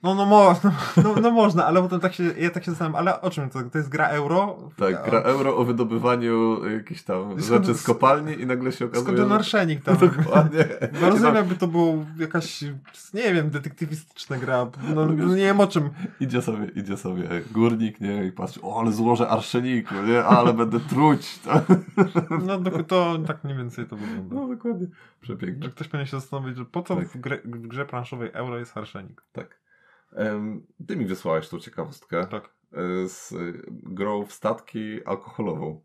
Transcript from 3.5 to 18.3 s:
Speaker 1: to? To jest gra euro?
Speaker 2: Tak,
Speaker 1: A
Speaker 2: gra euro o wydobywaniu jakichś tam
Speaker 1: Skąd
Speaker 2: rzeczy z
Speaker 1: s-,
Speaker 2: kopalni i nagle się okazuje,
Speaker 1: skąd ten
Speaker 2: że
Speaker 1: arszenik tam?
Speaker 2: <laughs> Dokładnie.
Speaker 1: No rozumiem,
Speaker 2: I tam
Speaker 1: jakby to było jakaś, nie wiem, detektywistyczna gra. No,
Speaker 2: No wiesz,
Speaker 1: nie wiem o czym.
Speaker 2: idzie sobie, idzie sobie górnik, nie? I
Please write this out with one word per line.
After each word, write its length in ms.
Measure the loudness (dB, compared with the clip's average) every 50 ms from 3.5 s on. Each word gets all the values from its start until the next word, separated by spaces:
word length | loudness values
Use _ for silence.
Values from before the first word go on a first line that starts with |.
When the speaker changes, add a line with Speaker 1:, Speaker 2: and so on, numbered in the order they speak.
Speaker 1:
to? 120 | -6 -8 -8 -6
To 80 | -4 -4
jest 120 | -4 -4
gra 180 | -2 0 0 0
euro? 600 | 0 0 0 0 2 0 0 0 -4 -10 -14 -20 -6
Speaker 2:
Tak, 180 | -2 0 0 0
Speaker 1:
A 160 | 0 -2 2
Speaker 2:
gra 100 | 2 2
euro 360 | 4 4 2 2 2 0 2
o 80 | 2 2
wydobywaniu 1000 | 0 2 0 0 0 0 0 2 2 0 2 0 0 2 2 2 2 2 0 -2 -4
jakichś 320 | -6 -6 -8 -10 -14 -14 -6
tam 200 | -4 -4 -4 -4
Speaker 1:
Skąd 160 | -6 -6 -6 0
Speaker 2:
rzeczy 300 | 4 4 4 4 4 0
z 40 | -2
Speaker 1:
s-, 20 | 2
Speaker 2:
kopalni 540 | 0 0 4 4 4 4 4 0 -4 -6 -6
i 60 | -4
nagle 260 | -4 -4 -2 -2 -4 -4
się 120 | -4 -6
okazuje, 180 | -4 -2 -4 -2
Speaker 1:
skąd 140 | 0 2 2
ten 100 | 2 4
Speaker 2:
że 60 | 4
Speaker 1:
arszenik 480 | 2 0 2 0 0 2 2 0 -2 2
tam? 120 | 2 4 6 6
Speaker 2:
<laughs> 60 | 6 6
Dokładnie. 480 | 4 -2 4 6 6 6 6 4 2 2 2 0 -6 -6 -6 -2 2
Speaker 1:
No 0 |
rozumiem, 160 | 4 4 6
Speaker 2:
I 60 | 6 6
tam 120 | 4 4
Speaker 1:
jakby 200 | 4 2 2 0
to 100 | -2 -2
było 380 | 0 2 2 2 2 2 0 -4 -6 -6 -6
jakaś, 440 | -6 -2 -2 -2 -4 -4 -8 -10 -10 -10 -10 -12 -14 -18 -20 -20 -20 -10 -8
nie 200 | -2 0 2 2
wiem, 160 | 2 2 0
detektywistyczna 840 | -2 -4 -6 -8 -8 -8 -8 -6 -6 -10 -12 _ _ -20 -10 -8 -6
gra. 300 | -6 -2 0 0 0 0 -2 -6 -10 -4 -2 0
No, 120 | 2 2
Speaker 2:
No 100 | 2 2
wiesz, 120 | 2 2 2
Speaker 1:
nie 80 | 2
wiem 240 | 4 4 4 6 4
o 60 | 4
czym. 240 | 4 4 0 -2 -2 -4 -8 -10 -10 -6 _
Speaker 2:
idzie 220 | -4 -2 0 -2 -2
sobie, 220 | -2 -4 -4 -6 -8 -6
idzie 200 | -8 -8 -8 -8
sobie 320 | -8 -6 -6 -6 -4 -4 -4 -6 -6 -8 -6 0
górnik, 480 | 2 4 4 4 2 -2 -4 -4 -6
nie? 240 | -6 -4 -4 -2 -4
I 60 | -6